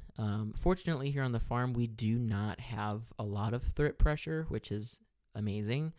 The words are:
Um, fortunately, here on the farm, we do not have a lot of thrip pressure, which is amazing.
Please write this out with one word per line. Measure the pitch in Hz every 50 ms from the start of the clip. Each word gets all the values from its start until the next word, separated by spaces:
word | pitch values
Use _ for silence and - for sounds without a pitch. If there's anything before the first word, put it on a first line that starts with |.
| - - - -
Um, | 110 107 101 107 110 107 -
fortunately, | - - 175 185 185 - 170 165 135 135 139
here | 139 139 135
on | 127 120
the | 117
farm, | - - 120 120 123 127 123
we | 120 120
do | 117 110 110 120 107 113 120
not | 123 113 107 98 104 107 101 -
have | 123 120 113 107 104 104 104 107 113 - - -
a | 117
lot | 104 101 104 104 110 107
of | 123 -
thrip | - - - 147 147 - -
pressure, | - 156 151 151 - 160 160 160 160 160
which | - 110 - -
is | 104 104 107 117 - - _ _ _ _ _ _ _
amazing. | 110 104 107 98 107 104 104 117 139 156 160 160